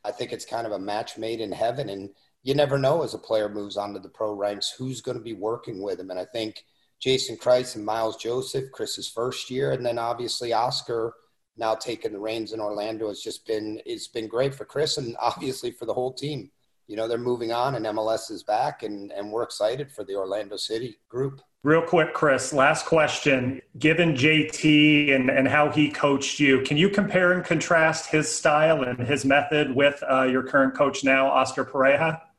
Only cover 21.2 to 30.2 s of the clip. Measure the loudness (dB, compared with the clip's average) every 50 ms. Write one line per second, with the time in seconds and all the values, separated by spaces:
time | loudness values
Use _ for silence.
21.2 | -6 -6 -6 -12 _ _ _ _ 2 2 2 2 2 4 2 2 2 2 0 2
22.2 | 4 4 4 2 0 0 2 4 4 4 4 2 0 2 4 4 4 2 0 0
23.2 | 2 2 2 2 2 -2 -4 -6 _ _ _ 2 2 4 4 6 4 2 4 4
24.2 | 4 4 6 4 2 0 -4 2 4 6 8 8 8 8 6 6 4 4 4 4
25.2 | 4 2 2 4 4 4 4 4 4 4 4 2 2 2 2 0 2 2 2 2
26.2 | 0 -4 0 2 4 6 6 4 4 0 2 2 2 4 4 2 0 2 2 4
27.2 | 4 4 2 2 0 0 0 0 2 2 4 4 4 4 2 -2 -4 0 0 0
28.2 | 0 0 -4 0 2 4 4 6 6 6 4 4 2 -2 -2 -4 0 0 0 0
29.2 | 4 4 4 4 4 2 2 2 2 2 2 4 4 4 4 2 -2 2 2 4